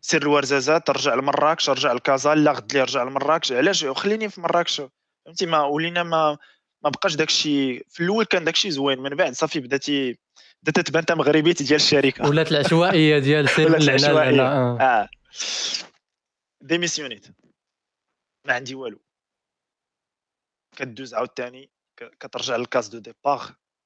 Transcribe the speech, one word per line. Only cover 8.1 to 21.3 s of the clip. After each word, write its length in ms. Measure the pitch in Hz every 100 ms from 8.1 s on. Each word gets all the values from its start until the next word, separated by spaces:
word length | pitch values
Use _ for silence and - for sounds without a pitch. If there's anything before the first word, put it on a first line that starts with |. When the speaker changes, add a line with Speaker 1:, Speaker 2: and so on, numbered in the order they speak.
| 214 214
Speaker 1:
كان 180 | 185
داكشي 280 | 160 165 208
زوين، 280 | 143 139 135
من 100 | 135
بعد 240 | 143 175
صافي 260 | 120 160 165
بداتي، 580 | 123 139 - 143 131 117 _ _ - _
بدات 160 | - - -
تبان 120 | 156
انت 120 | 165
مغربي 420 | 165 139 156 156
ديال 220 | 170 139 151
الشركه. 540 | - 147 135 - 139
Speaker 2:
ولات 220 | 147 156
العشوائيه 680 | 151 139 165 175 190 156 151
ديال 300 | 135 151 143
سير 180 | - 156
Speaker 1:
<laughs> 20 |
ولات 120 | 160
Speaker 2:
من 80 | 147
هنا 60 | 143
Speaker 1:
العشوائية. 320 | 143 147 143
Speaker 2:
لهنا، 460 | 131 131 139 123 120
آه. 0 |
Speaker 1:
آه. 280 | 131 117 101 - _ - - - - - - _ _ _ _ _ _ _
ديميسيونيت. 680 | 135 170 175 - 143 113 _ - _ _ _ _ _ _ _ _ _ _ -
ما 80 |
عندي 220 | 123 131 131
والو. 240 | 127 104 _ _ _ _ _ _ _ _ _ _ _ _ _ _ _ _ _ -
كدوز 380 | 135 113 131
عاوتاني، 560 | 113 123